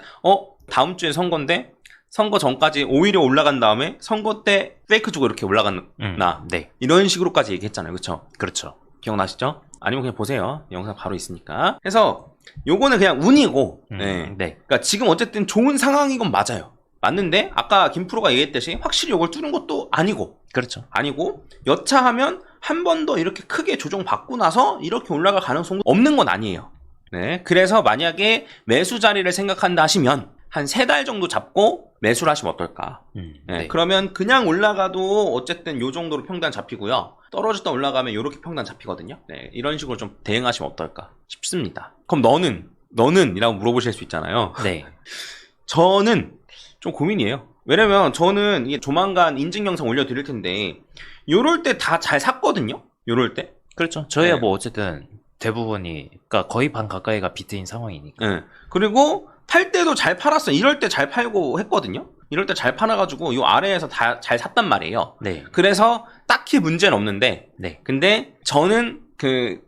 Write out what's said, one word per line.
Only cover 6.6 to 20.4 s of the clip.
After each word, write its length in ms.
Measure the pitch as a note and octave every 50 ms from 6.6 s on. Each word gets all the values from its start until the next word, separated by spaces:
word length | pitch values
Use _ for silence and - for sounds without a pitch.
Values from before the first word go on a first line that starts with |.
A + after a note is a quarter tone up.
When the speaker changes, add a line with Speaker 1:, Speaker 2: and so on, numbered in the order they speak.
| D2+ - _ -
Speaker 1:
이런 300 | B2+ B2+ D#3+ F#3 G3+ F#3+
식으로까지 440 | F#3 F3 F#3 F3 F3 D#3+ C3+ - -
얘기했잖아요. 400 | E2+ G2+ G#2+ - G#2+ F2 D#2+ F2
그쵸? 300 | F#2 - - E2+ D#2 - - _ -
Speaker 2:
그렇죠. 380 | G#2+ F2+ - - - D2 - _ _ _ _ _ -
Speaker 1:
기억나시죠? 600 | A2+ G#2+ G2+ F#2+ F#2 - - B2 C#3 D3 - - _ - -
아니면 220 | - G#2 A#2 C3+ B2+
그냥 120 | B2+ G#2+
보세요. 480 | - A2 G2 C#3 A#2 F2+ A2+ C#3+ D#3 - - F#2+
영상 220 | F2+ F#2 G#2+ G2
바로 180 | - - F#2+ F#2+
있으니까. 640 | F2 - - F2+ E2 - - D2+ G2+ D3+ F#3+ B3+ - -
그래서 480 | F#3+ F#3+ A3+ G#3+ D3 - - - - _ _ _ - - - -
요거는 320 | - E3 G3+ C4+ C#4 B3+ G3
그냥 220 | G3 F#3+ D3+ B2
운이고, 640 | D3 A3+ C4+ D4 C4+ F3 B2 C3+ B2+ F#2 - - _ - A2
Speaker 2:
음, 60 | F#2+
Speaker 1:
네. 280 | G2 G2 F#2+ F2 D#2 - G#2 F#2+
Speaker 2:
네. 180 | F#2 D#2+ - - _
Speaker 1:
그러니까 140 | - C3+ A#2
지금 280 | - - - G3+ B3+ G3+
어쨌든 380 | E3 E3 A#3 - - G#3+ G3+
좋은 300 | - - G#3 A#3+ C#4 C#4+
상황인 420 | C4+ - C#4 C#4 D4 C#4+ C#4 C4 B3
건 120 | - - G2
맞아요. 400 | F#2 G#2 - A#2 F#2 - - _ _ _ _ _ _
맞는데 520 | - G2+ D3 G3 G3 E3+ D#3+ G3+ F4 G4 -
아까 360 | - - - G#3+ G3 F3+ D3
김프로가 420 | - E3+ F#3 F3+ - A3+ A3 F3 B2
얘기했듯이 460 | B2+ D3+ C#3+ - B2+ - E3+ E3 -
확실히 320 | - D#4+ - - - E4+ A3+
요걸 180 | E3+ E3 E3
뚫은 220 | E3+ D4 D#4+ D4 D4
것도 360 | D#4+ - - - C#4+ A#3+ - -
아니고, 460 | - E3 G3+ G#3 - G2 - - _